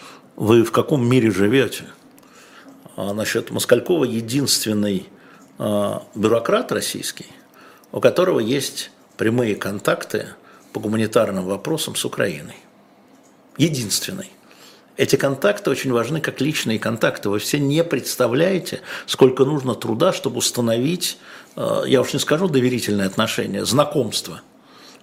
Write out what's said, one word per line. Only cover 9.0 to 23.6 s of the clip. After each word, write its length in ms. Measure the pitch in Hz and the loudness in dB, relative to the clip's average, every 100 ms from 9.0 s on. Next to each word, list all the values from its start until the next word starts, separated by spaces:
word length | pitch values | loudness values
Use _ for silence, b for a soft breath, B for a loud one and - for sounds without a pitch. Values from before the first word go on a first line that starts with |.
| _ - | _ -4
прямые 380 | 107 123 117 | 0 2 0
контакты 760 | 95 98 101 - 170 - - - - b b b | -2 -4 -4 -2 -2 -2 -6 -6 -14 b b b
по 80 | 123 | -6
гуманитарным 640 | 107 110 110 120 101 95 | -2 -2 0 2 0 -2
вопросам 500 | 92 95 - 156 - | -4 -6 -4 -4 -4
с 100 | 113 | -6
Украиной. 520 | - - 98 73 80 - - _ _ _ _ _ _ _ _ - | -6 -2 -4 -4 -12 -18 -20 _ _ _ _ _ _ _ _ -2
Единственный. 760 | 165 139 107 - - 95 - - - b b b b - | 0 0 -4 -4 -6 -10 -12 -18 -20 b b b b -2
Эти 180 | 135 | 2
контакты 560 | 117 139 135 202 202 - | 2 2 0 0 0 -2
очень 220 | 131 135 | -2 0
важны, 280 | 120 117 156 | 0 0 -2
как 200 | 135 - | -4 -2
личные 400 | 135 - 120 107 | -2 -2 -2 -2
контакты. 480 | 110 117 143 - 104 | -2 0 0 0 -2
Вы 100 | 104 | -2
все 220 | - 147 | 0 0
не 240 | 139 151 | 2 0
представляете, 960 | 165 135 - - 120 127 180 190 151 - - B B | 0 -2 -4 0 0 2 2 0 -4 -10 -12 B B
сколько 380 | - 131 127 | 6 6 6
нужно 320 | 139 151 131 107 | 2 2 -2 -4
труда, 360 | 117 113 180 | -2 0 2
чтобы 260 | 180 127 117 | 0 -2 -2
установить, 800 | - - 117 117 135 175 - - B B B | -2 0 0 0 0 -2 -6 -8 B B B
э, 300 | - 117 - 131 | -8 -2 -2 2
я 140 | 131 | 2
уж 120 | - | 2
не 60 | 143 | -2
скажу 300 | - 151 190 | 0 0 2
доверительные 580 | 139 123 123 - 104 95 | 2 2 2 0 0 0
отношения, 580 | 104 113 - 104 98 | 0 -2 -2 -4 -4